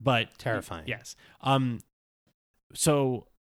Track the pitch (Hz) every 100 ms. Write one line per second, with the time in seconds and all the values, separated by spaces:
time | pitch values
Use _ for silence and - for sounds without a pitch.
0 | 117 120 113 - 127 107 - 85 127 104
1 | - - - - 131 135 127 117 - _
2 | _ _ _ _ _ _ _ - 165 143
3 | 135 123 - _